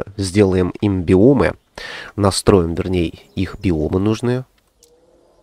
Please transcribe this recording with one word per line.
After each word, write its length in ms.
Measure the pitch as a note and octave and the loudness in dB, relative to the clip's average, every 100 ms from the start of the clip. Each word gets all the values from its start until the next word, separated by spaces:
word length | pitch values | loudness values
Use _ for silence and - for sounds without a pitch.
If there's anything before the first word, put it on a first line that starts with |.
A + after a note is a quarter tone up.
| - G2+ | -4 -8
сделаем 520 | F#2+ F#2+ G2 F#2 F2+ - | -4 2 4 4 0 0
им 200 | G#2 F#2+ | -2 -2
биомы. 540 | E2 F#2 A#2+ C3 E2 E2 _ - - - - - | 2 4 6 4 0 -2 _ -20 -16 -16 -14 -2
Настроим, 600 | G2+ - - G2+ E2 E2+ | -2 0 2 4 2 -2
вернее, 320 | F2+ F#2 D#2+ - _ - | -4 -2 -2 -6 _ -8
их 220 | F#2 - | -8 -4
биомы 400 | G2 D#2 D#2 F#2 | -2 -2 -2 0
нужные. 460 | G#2 A2 A#2+ B2+ C3 _ _ _ _ _ _ _ _ _ | 0 -2 -2 -4 -8 _ _ _ _ _ _ _ _ _